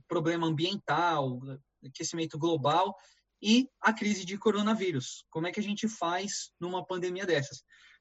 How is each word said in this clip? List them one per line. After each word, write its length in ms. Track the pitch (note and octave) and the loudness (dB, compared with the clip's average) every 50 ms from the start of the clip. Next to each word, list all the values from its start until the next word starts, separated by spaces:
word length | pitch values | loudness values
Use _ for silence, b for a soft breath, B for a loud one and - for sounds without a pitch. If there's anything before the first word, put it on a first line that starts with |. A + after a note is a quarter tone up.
| - | -8
problema 400 | - E3+ F3 D#3 E3 E3+ E3+ E3 | -4 -2 0 2 2 0 2 2
ambiental, 920 | E3 D#3 C#3+ E3+ F#3 G3+ G3+ - - C#3+ - C#3 E3+ E3 C#3+ C3+ C3 B2+ B2 C3 C#3 C3+ - - _ _ _ - | 0 2 0 0 -2 -2 -4 -2 -2 0 2 2 2 2 2 0 -2 -4 -6 -8 -10 -12 -14 -16 _ _ _ -20
aquecimento 540 | C3+ - - E3 - - E3 E3 D#3+ - D3+ | -20 -12 -8 -8 -6 -4 -4 -4 -4 -4 -2
global 560 | D#3 E3+ E3 D3+ C3 D3 D#3+ D3 - G#3 G#3 b b b b b b _ _ _ | 0 0 0 2 2 4 4 4 2 2 -2 b b b b b b _ _ _
e 260 | - G#3 A3+ B3+ C4 - _ _ | 2 6 6 6 6 2 _ _
a 100 | - G3+ | 0 0
crise 320 | A3 - G#3 G#3 G#3 F#3 F#3 | 2 2 0 0 0 -2 -4
de 140 | F3 G3 | -6 -8
coronavírus. 880 | G#3 - A3 G3 G#3 G#3 G#3+ A3+ F#3 F#3+ F#3 D#3 C3 C3 - - - - _ | 0 2 2 2 4 2 2 2 2 0 0 0 -2 -4 -6 -12 -14 -18 _
Como 160 | - D#3+ D#3+ | -6 -4 -4
é 60 | F3+ | -2
que 80 | F3+ G#3+ | -2 -4
a 40 | G3+ | -4
gente 260 | G3+ G3+ - A#3 A3 | -4 -2 -2 -2 -2
faz 640 | - - F3 E3+ F3 F#3 G3 G3+ - - - - _ | -2 -2 -2 -2 0 -2 -2 -4 -6 -8 -10 -12 _
numa 280 | _ E3+ F3 F#3 F#3 - | _ -6 -4 -4 -4 -4
pandemia 400 | - F#3+ F3+ E3+ F3+ F3+ F#3+ G3+ | -4 -4 -2 -2 -2 -4 -4 0
dessas? 380 | F#3 D#3+ C#3+ C3+ - - - - b b b b b b b | 2 2 2 2 -2 -8 -16 -18 b b b b b b b